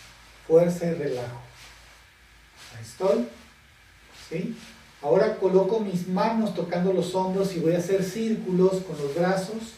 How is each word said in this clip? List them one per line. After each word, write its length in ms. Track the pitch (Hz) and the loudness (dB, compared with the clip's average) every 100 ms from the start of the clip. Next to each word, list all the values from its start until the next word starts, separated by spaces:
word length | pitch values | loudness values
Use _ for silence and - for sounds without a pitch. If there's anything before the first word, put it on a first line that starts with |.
| - - - - - | -20 -20 -20 -16 4
Fuerza 380 | 160 175 175 170 | 6 6 2 -2
y 80 | |
relajo. 480 | 151 143 123 120 - - - - - - - - _ - - - - - 113 | -2 -2 -4 -6 -10 -16 -20 -20 -20 -20 -20 -20 _ -20 -20 -20 -20 -20 -16
Ahí 80 | |
estoy. 440 | 110 - 190 233 240 - - - - - - - - - - | -16 -2 2 2 0 -8 -20 -20 -20 -20 -20 -20 -20 -20 -10
¿Sí? 280 | 165 226 - - - - - | -8 -6 -10 -16 -20 -20 -8
Ahora 360 | 143 180 220 - | 2 4 4 2
coloco 420 | 185 185 190 226 | 2 4 2 0
mis 280 | 202 175 185 | -2 -4 -2
manos 460 | 185 208 226 202 | 0 0 0 -2
tocando 400 | 180 165 175 190 | -4 -4 0 0
los 200 | 180 - 190 | 0 0 -2
hombros 400 | 185 190 185 170 | 0 0 -2 0
y 40 | |
voy 140 | 160 | 0
a 60 | 175 | 0
hacer 240 | 180 190 | 2 0
círculos 800 | - 226 226 190 185 175 185 - | 0 -2 -2 -2 0 4 4 2
con 160 | - 147 | -4 -6
los 180 | 139 165 | -4 0
brazos. 580 | 180 190 185 220 - | 2 0 -2 -8 -10